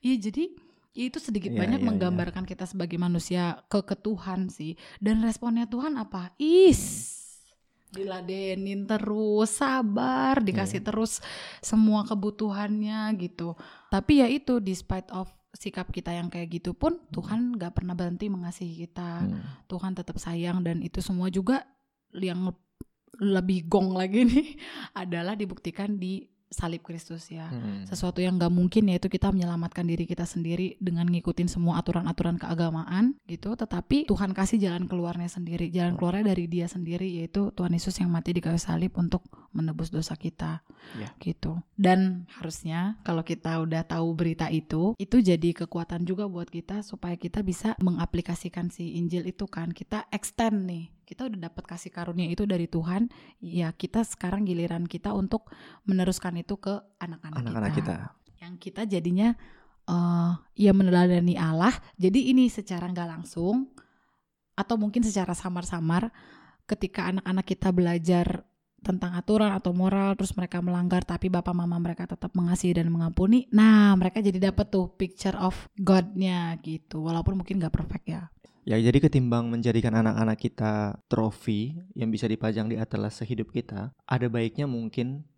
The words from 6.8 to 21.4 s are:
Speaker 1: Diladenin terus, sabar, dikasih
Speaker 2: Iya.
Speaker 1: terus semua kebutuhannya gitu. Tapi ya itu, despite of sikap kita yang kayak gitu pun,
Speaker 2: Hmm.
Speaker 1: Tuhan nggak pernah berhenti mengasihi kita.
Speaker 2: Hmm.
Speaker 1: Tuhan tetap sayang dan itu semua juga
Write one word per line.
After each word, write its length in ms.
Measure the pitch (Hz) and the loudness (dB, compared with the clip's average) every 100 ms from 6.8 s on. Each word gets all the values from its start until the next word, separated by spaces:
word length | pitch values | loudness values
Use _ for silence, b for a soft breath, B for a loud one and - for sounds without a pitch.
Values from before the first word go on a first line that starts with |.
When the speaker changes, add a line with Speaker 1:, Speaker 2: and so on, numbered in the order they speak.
| - - - - - - _ _ _ _ _ | 2 -8 -10 -14 -18 -20 _ _ _ _ _
Speaker 1:
Diladenin 960 | 190 196 185 180 190 190 190 196 196 | -8 -6 -6 -6 -6 -4 -4 -4 -4
terus, 680 | 202 214 208 208 214 208 220 | -2 -2 0 0 2 4 2
sabar, 880 | - 277 262 220 202 247 262 262 269 | 2 0 2 2 2 0 2 2 4
dikasih 400 | 208 202 196 156 | 2 0 0 -2
Speaker 2:
Iya. 60 | 214 | -2
Speaker 1:
terus 260 | 208 226 - B B B B | -2 -2 -4 B B B B
semua 420 | - 220 214 214 | 0 6 6 6
kebutuhannya 1040 | 202 208 208 208 214 196 208 214 214 220 214 214 | 2 -2 -2 -2 -4 -2 -2 -2 -2 -2 -2 -2
gitu. 380 | 175 - 170 170 B B B | -4 -6 -8 -8 B B B
Tapi 320 | 196 - 294 | -2 6 6
ya 60 | 240 | 6
itu, 320 | 285 - 247 | 4 0 0
despite 500 | 190 185 - 190 185 | 0 -6 -4 -8 -6
of 160 | 185 190 _ _ | -10 -10 _ _
sikap 380 | - 208 196 180 | -12 -10 -8 -8
kita 240 | - 175 | -8 -6
yang 160 | 175 170 | -6 -6
kayak 220 | 175 165 | -6 -6
gitu 180 | 170 175 | -6 -6
pun, 200 | 175 302 | -2 -2
Speaker 2:
Hmm. 140 | 339 - | -2 -8
Speaker 1:
Tuhan 300 | - - 220 247 | -10 -4 -2 -2
nggak 180 | 240 175 | -2 -4
pernah 200 | - 180 | -4 -4
berhenti 340 | 175 175 180 208 | -4 -4 -4 -4
mengasihi 560 | 190 175 175 175 165 | -4 -6 -8 -10 -10
kita. 380 | 170 - 175 170 | -12 -10 -10 -4
Speaker 2:
Hmm. 180 | 196 202 160 135 _ | -4 -4 -10 -16 _
Speaker 1:
Tuhan 260 | 180 190 | -8 -6
tetap 220 | 185 175 165 | -8 -8 -10
sayang 440 | - 170 175 175 | -6 -6 -2 -2
dan 200 | 170 170 | -2 -4
itu 200 | 170 - | -6 -8
semua 280 | 175 180 185 | -4 -2 -2
juga 360 | 180 | -2